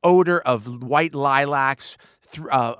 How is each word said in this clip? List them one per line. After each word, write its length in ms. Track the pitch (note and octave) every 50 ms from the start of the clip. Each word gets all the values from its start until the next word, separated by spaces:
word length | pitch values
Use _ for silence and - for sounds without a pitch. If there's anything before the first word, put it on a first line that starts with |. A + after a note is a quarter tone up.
odor 380 | - F3 F3+ F3+ F3+ F3 F3 E3+
of 420 | - C3 B2+ A2 G#2 B2 B2 B2
white 320 | B2+ C3+ C#3+ D3 E3 E3 D3
lilacs 840 | C#3+ C#3 C#3+ C3+ C3+ C#3+ C#3+ C#3+ C#3 C3+ C3+ C#3 - - - - - _ _ _ _
thr-, 280 | _ _ - D#3 D#3+ -
uh, 260 | C#3 C3 A#2+ A#2 A#2+